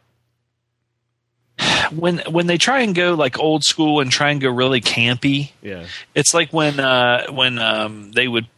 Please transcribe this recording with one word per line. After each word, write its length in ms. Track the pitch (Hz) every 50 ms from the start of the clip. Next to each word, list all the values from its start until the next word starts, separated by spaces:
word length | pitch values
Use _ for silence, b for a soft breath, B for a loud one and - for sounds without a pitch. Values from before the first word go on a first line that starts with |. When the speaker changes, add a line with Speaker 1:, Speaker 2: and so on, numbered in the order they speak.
| _ _ _ _ _ _ _ _ _ _ _ _ _ _ _ _ _ _ _ _ _ _ _ _ _ _ _ _ _ _ _ -
Speaker 1:
<sighs> 300 | - - - - - - 156
when, 260 | 156 170 175 180 165
when 280 | - - 160 175 175 175
they 100 | 175 165
try 220 | - - 262 277
and 140 | 247 214 185
go, 180 | 175 180 175 175
like, 220 | 156 147 131 123 123
old 280 | 139 156 156 156 147
school 340 | - - - 156 151 151 147
and 100 | 139 127
try 220 | 123 - 147 147
and 80 | 147 143
go 100 | 135 131
really 300 | 123 120 127 131 135 127
campy, 720 | 104 - - 120 117 120 123 120 - 143 139 139 143 139 - _
Speaker 2:
Yeah. 240 | - 104 95 90 85 87 B B B B -
Speaker 1:
it's 180 | 151 143 - -
like 200 | 170 170 147 -
when, 260 | 160 156 147 143 139
uh, 500 | 135 131 131 123 123 120 120 123 - -
when, 300 | 139 131 127 127 123 120
um, 540 | 113 113 110 110 107 107 107 107 104 101 107
they 160 | 117 127 127
would, 180 | 117 117 113 117 _